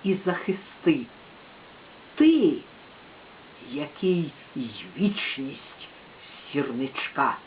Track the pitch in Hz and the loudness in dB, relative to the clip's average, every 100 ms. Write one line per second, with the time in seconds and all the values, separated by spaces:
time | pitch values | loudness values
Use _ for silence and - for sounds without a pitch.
0 | 196 180 - 175 - 196 - - 180 147 | 0 0 0 -2 -2 -6 -6 -2 2 2
1 | 117 - - - - - - - - - | 0 -14 -20 -20 -20 -20 -20 -20 -20 -20
2 | - - 311 320 196 135 - - - - | -20 4 6 8 6 2 -8 -20 -20 -20
3 | - - - - - - 127 127 147 - | -20 -20 -20 -20 -20 -20 -12 -8 -8 -4
4 | 185 180 156 - - - 120 104 - - | 0 2 0 -6 -14 -8 -8 -10 -16 -2
5 | 202 - - - 135 143 - - - - | -2 0 -6 -6 -8 -10 -18 -20 -20 -20
6 | - - - - - 143 139 120 135 - | -20 -20 -20 -20 -8 -4 -4 -4 -6 -6
7 | - - 135 104 | -8 -2 -2 -2